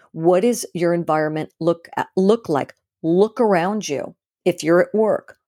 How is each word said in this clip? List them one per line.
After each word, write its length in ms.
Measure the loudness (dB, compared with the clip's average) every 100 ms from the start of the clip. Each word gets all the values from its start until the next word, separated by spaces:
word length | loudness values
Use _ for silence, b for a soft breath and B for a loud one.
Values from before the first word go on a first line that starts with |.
| b
What 320 | -2 2 2
is 240 | 2 -2 -6
your 180 | -4 -2
environment 580 | -2 -2 -2 -2 -4 -8 _
look 280 | -2 -2 -6 -8
at, 120 | -4 -2
look 320 | 0 0 -2
like? 260 | -4 -4 -12 _ _
Look 360 | -2 0 0 0
around 480 | 0 2 0 -4 -6
you. 280 | -6 -8 -14 _ _
If 200 | -4 -2
you're 180 | 2 2
at 120 | 4
work, 440 | 0 0 -2 -6 -20